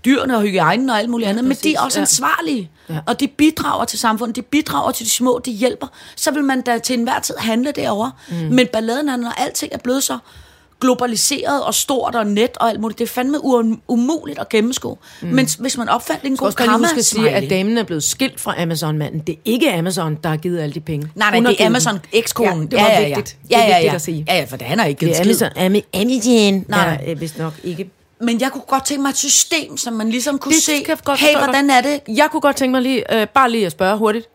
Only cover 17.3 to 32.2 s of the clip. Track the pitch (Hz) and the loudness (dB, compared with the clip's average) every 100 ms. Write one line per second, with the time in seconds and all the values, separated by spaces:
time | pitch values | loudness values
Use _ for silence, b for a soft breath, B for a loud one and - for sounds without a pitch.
17.3 | 202 143 185 196 233 208 160 - - 262 | 2 0 0 2 0 -2 -4 -4 -2 -4
18.3 | - - 170 170 160 160 151 147 160 156 | -4 -8 -4 -4 -2 -2 -2 -4 -6 -8
19.3 | 160 - 233 277 175 170 180 160 151 165 | -6 -2 2 2 2 -2 -2 -4 -4 -4
20.3 | 156 180 175 151 160 156 147 151 - 214 | -4 -4 -4 -4 -8 -8 -8 -8 0 2
21.3 | 226 240 208 220 247 247 202 - 214 226 | 4 4 4 4 2 0 -2 0 0 0
22.3 | - 220 165 156 240 214 208 202 139 - | 0 0 0 0 4 6 4 2 -2 -6
23.3 | - - 233 226 180 160 175 165 160 156 | -14 0 4 6 6 4 0 -4 -6 0
24.3 | 180 127 131 - 190 180 139 160 160 190 | 0 -2 -8 -4 0 0 0 0 2 2
25.3 | 202 196 - 185 202 - 190 226 254 220 | 2 0 0 2 2 0 -2 0 0 4
26.3 | 233 202 190 - 202 175 151 139 151 160 | 4 4 2 0 0 2 0 -4 -8 -8
27.3 | - 160 151 180 170 190 _ _ _ 233 | -6 -8 -6 -10 -8 -12 _ _ _ -2
28.3 | 233 262 269 - 269 269 285 277 262 277 | 0 -2 -4 -4 -2 -2 -2 -2 -2 0
29.3 | - - 330 262 - - 220 220 247 247 | 2 2 -2 -4 -8 -6 -2 -2 -2 -2
30.3 | 277 277 311 302 294 - 311 - 269 294 | -4 0 0 2 -2 -2 -4 -2 2 2
31.3 | 294 277 269 277 254 262 294 - 220 | 4 2 2 4 4 4 -4 -4 0